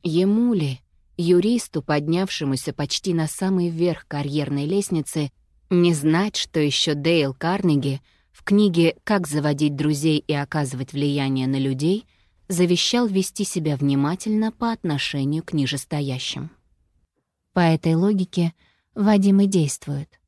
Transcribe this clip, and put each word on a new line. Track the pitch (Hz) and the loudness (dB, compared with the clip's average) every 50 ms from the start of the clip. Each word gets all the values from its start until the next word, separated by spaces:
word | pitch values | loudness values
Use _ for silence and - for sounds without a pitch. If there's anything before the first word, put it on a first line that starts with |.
Ему | _ 175 156 170 185 196 208 220 240 240 233 | _ 0 0 2 2 4 2 2 2 2 2
ли, | 190 156 139 131 - _ _ _ _ _ _ _ | 0 0 -2 -4 -8 _ _ _ _ _ _ _
юристу, | - 175 170 180 180 180 214 240 240 - - - 160 135 | -4 0 4 4 4 4 2 0 0 -2 -4 -6 -8 -4
поднявшемуся | - 151 147 147 151 165 175 190 190 - - 156 139 135 131 - - 139 | -2 -2 -2 0 0 -2 -2 -2 -2 -4 -4 -2 -2 -2 -2 -4 -6 -6
почти | - 147 - - - - 196 175 | -6 -6 -6 -6 -6 -4 -2 -2
на | 165 160 | -2 -2
самый | 151 - - 190 190 190 185 175 175 | -2 -4 -4 -2 0 0 0 0 -2
верх | 165 160 170 175 160 - - | -2 0 0 0 -2 -4 -8
карьерной | _ - 143 143 143 139 151 143 135 143 143 143 | _ -8 -6 -6 -4 -2 -4 -2 -2 -2 -4 -2
лестницы, | 151 190 202 202 - 190 160 143 - - 165 147 135 _ _ _ _ _ _ _ _ | -2 -2 -2 -2 0 -2 -2 -2 -4 -4 -4 -4 -4 _ _ _ _ _ _ _ _
не | 190 175 175 175 170 | 2 2 4 4 2
знать, | 147 139 156 156 170 196 214 - | 2 2 2 2 2 0 -2 -4
что | - - - _ 165 | -6 -8 -4 _ 0
ещё | 151 147 139 - - 170 151 | 0 0 0 0 0 0 -2
Дейл | 147 143 160 170 165 147 139 131 | -2 0 2 2 2 2 0 -2
Карнеги | _ - 165 180 196 190 175 151 143 127 139 135 135 _ _ _ _ _ _ | _ -2 -2 -2 0 2 2 2 2 0 -2 -4 -4 _ _ _ _ _ _
в | _ - - | _ -14 -2
книге | - 202 202 214 202 170 170 170 160 - _ _ | 2 4 4 4 4 4 4 2 2 2 _ _
«Как | - 214 196 175 | -2 0 0 0
заводить | 143 147 156 139 151 147 143 151 147 143 | -2 -2 0 0 0 0 2 0 0 0
друзей | 139 151 151 151 139 147 160 156 | 0 0 0 0 2 2 0 0
и | 151 - - 151 | 0 0 -2 -4
оказывать | 143 143 139 - 156 147 131 135 127 135 - - | -4 -4 -4 -2 -4 -2 -2 -4 -8 -8 -6 -4
влияние | 143 143 147 143 143 139 135 135 131 131 | -2 -2 0 0 0 -2 -2 -2 -2 -2
на | 131 135 135 | -2 -2 0
людей» | 135 135 135 131 143 165 190 214 - _ _ _ _ _ _ _ _ _ | 0 -2 -2 0 0 0 0 0 -4 _ _ _ _ _ _ _ _ _
завещал | 190 170 180 175 180 170 - - - 240 247 | 0 0 2 2 2 0 0 0 0 0 0
вести | 220 190 190 185 - - - 208 | 2 0 0 -2 -2 -4 -6 -6
себя | - - 185 156 156 147 | -4 -4 -4 -2 -2 -2
внимательно | 131 143 139 139 139 139 147 175 190 - 220 214 214 220 220 | 0 0 0 2 2 0 0 -2 -4 -4 -2 0 0 0 -2
по | - _ 240 233 | -4 _ -4 -4
отношению | 226 - - 175 147 139 - - - 143 135 139 147 160 160 | -4 -4 -4 -4 -2 -2 -4 -4 -4 -2 -2 -2 -2 -4 -4
к | - - | -4 -2
нижестоящим? | 151 139 123 139 135 - _ 156 147 143 139 131 127 - - - 131 135 160 _ _ _ _ _ _ _ _ _ _ _ _ _ _ _ _ _ _ _ _ _ | -2 -2 0 -2 -6 -6 _ -4 -4 -4 -4 -6 -6 -8 -8 -10 -10 -12 -14 _ _ _ _ _ _ _ _ _ _ _ _ _ _ _ _ _ _ _ _ _
По | 185 | 2
этой | 175 165 160 156 - 170 160 | 4 4 2 2 2 2 2
логике | 165 180 202 214 190 185 - - 185 170 170 - _ _ _ _ _ _ _ _ | 4 4 2 2 0 -2 -2 0 -2 -2 -2 -2 _ _ _ _ _ _ _ _
Вадим | - 202 208 214 202 190 196 196 196 | 0 2 4 4 6 6 6 6 6
и | 202 | 4
действует. | 196 196 185 156 139 - - - - 143 139 143 _ _ _ _ | 4 4 2 2 2 -2 -6 -8 -8 -8 -8 -8 _ _ _ _